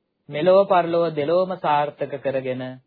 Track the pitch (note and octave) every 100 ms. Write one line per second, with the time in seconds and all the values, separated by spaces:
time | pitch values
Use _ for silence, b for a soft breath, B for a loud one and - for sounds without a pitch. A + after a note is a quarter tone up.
0 | _ _ - D3 F3 F#3+ G3+ F#3 E3+ E3+
1 | E3+ D3+ C#3+ F3 F#3 F3+ E3 D3 D3 -
2 | C#3 C#3 C3+ C3+ C3 B2+ B2+ B2+